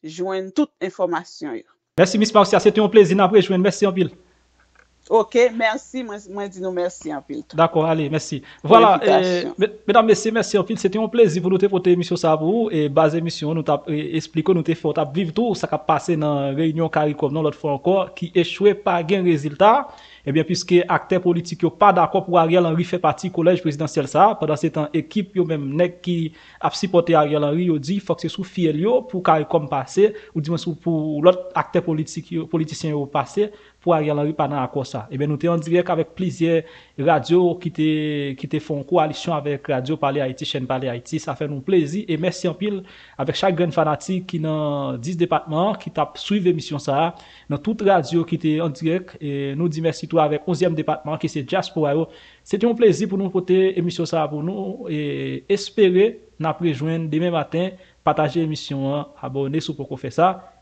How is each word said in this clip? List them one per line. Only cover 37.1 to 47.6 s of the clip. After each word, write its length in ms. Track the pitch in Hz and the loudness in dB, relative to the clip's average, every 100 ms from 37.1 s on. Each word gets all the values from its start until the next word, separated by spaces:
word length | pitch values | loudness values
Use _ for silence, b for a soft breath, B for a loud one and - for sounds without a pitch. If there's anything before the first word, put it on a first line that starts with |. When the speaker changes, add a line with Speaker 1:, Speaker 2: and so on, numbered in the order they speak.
| 156 127 175 180 | 0 2 2 2
Speaker 2:
qui 180 | 175 170 | 0 -6
te, 600 | - 156 156 151 147 143 | -2 0 0 -2 -4 -6
qui 140 | 131 143 | -8 -6
te 120 | 156 | -6
font 240 | 151 147 | -6 -8
coalition 500 | 135 160 156 151 - | -2 0 0 -2 -4
avec 340 | 156 143 139 - | -4 -4 -6 -2
Radio 280 | 131 127 156 | -4 -2 -2
Parler 240 | 143 139 | -2 -2
Haïti, 240 | 131 127 | -4 -6
chaîne 220 | 147 143 127 | -8 -6 -4
Parler 220 | 131 131 | -4 -4
Haïti. 280 | 120 - 160 | -8 -8 -8
Ça 160 | - | -6
fait 140 | 135 151 | -6 -6
nous 140 | 143 | -6
plaisir 420 | 131 190 143 180 202 | 0 0 0 -6 -4
et 120 | 156 | -2
merci 280 | 180 165 180 | -2 -2 -6
en 60 | |
pile 300 | 160 208 196 185 B B B | -4 -6 -6 -10 B B B
avec 180 | 135 - | -6 0
chaque 180 | 196 165 | 0 0
grand 140 | 175 | -2
fanatique 560 | 160 151 143 - 185 185 | 0 0 -2 -4 -6 -4
qui 120 | 170 | -6
dans 600 | 156 156 151 143 135 127 | -4 -4 -2 -4 -6 -6
dix 180 | 123 170 | -8 -2
départements, 560 | 175 156 160 156 196 | 0 0 -2 -2 -2
qui 180 | 208 - | -2 -8
t'a 220 | - 147 - | -4 -4 -6
suivi 340 | - 208 180 | -2 0 2
l'émission, 280 | 160 - 147 | 0 -4 -8
ça, 360 | - 139 165 170 B B B | -2 0 0 -4 B B B
dans 80 | |
toute 240 | 143 | -6